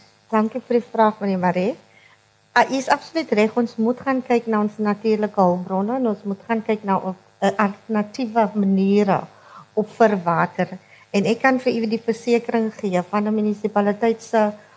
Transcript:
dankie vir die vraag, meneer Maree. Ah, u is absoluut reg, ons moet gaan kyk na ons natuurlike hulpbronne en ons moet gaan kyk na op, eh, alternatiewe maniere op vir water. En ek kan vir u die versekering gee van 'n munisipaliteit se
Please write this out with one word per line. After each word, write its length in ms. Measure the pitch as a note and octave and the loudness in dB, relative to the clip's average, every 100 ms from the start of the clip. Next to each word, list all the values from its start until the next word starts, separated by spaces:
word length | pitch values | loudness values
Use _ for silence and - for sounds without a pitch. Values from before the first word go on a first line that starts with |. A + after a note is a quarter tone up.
| _ _ _ | _ _ _
dankie 320 | A3 G#3+ B3+ - | 0 0 -4 -2
vir 140 | A#3+ | -2
die 80 | A3+ | 0
vraag, 280 | A3+ G#3+ G#3 | 2 2 2
meneer 180 | G3+ F#3 | -2 0
Maree. 380 | F3+ F3 G3 E4+ _ _ _ _ _ _ _ | 0 0 -2 -4 _ _ _ _ _ _ _
Ah, 180 | A#3+ - | 0 2
u 40 | |
is 140 | C4 B3+ | 0 -2
absoluut 420 | C#4+ - E4 D4 | -2 -2 -6 0
reg, 260 | G#3+ G#3+ A#3+ | 2 2 0
ons 200 | A3+ - | -2 -2
moet 240 | A3 B3 | -2 -2
gaan 220 | C#4 C4 | -2 -4
kyk 240 | B3 A#3+ A#3 | 0 0 0
na 140 | G#3+ | -2
ons 180 | G#3 G#3 | -2 -2
natuurlike 640 | G#3 G#3 A3 G#3+ G#3 G#3 | -2 -2 0 0 0 2
hulpbronne 540 | F3+ F3+ F3+ F#3+ G3+ | 2 2 -2 -4 -2
en 120 | C4 A#3+ | -2 -2
ons 160 | G3+ | -2
moet 180 | G3+ G3 - | -6 -8 -4
gaan 160 | A3+ | -4
kyk 220 | A3 G#3+ | -2 -4
na 120 | G3+ F#3+ | -2 -2
op, 200 | F#3+ F3+ _ _ | -2 -10 _ _
eh, 120 | G3 G3+ | -2 0
alternatiewe 920 | G3+ G3+ - G#3+ G#3 - A#3+ A3+ G3+ | -2 -2 -4 -4 -4 -6 -2 0 0
maniere 680 | G#3 G3 F#3+ G3 G3+ G3+ D#3+ - - - - - | 0 2 2 4 4 2 0 -2 -16 -20 -20 -8
op 180 | - G#3+ | -6 -4
vir 320 | - A3+ G3+ | 2 2 4
water. 460 | E3+ D#3+ F3 - F3 F#3 _ - _ | 0 0 0 -2 -6 -6 _ -20 _
En 140 | G3+ | -2
ek 160 | G3 A3+ | 0 0
kan 200 | C4 B3+ | 2 2
vir 120 | B3+ | 0
u 140 | A#3 A3 | -2 -2
die 160 | A3+ | -2
versekering 680 | - A3 - A#3 A#3 A#3 A3 | -4 -4 0 0 0 -2 -2
gee 280 | - G3+ F3+ | -4 -2 -2
van 240 | F3 G#3 G#3 | 0 -2 0
'n 80 | |
munisipaliteit 880 | G#3+ G#3+ G#3 G#3 G#3 G3+ G3+ A#3 A3+ | 0 0 -2 -2 0 0 0 -2 -2
se 300 | - A3+ G#3 G#3 - | -2 0 0 -2 -16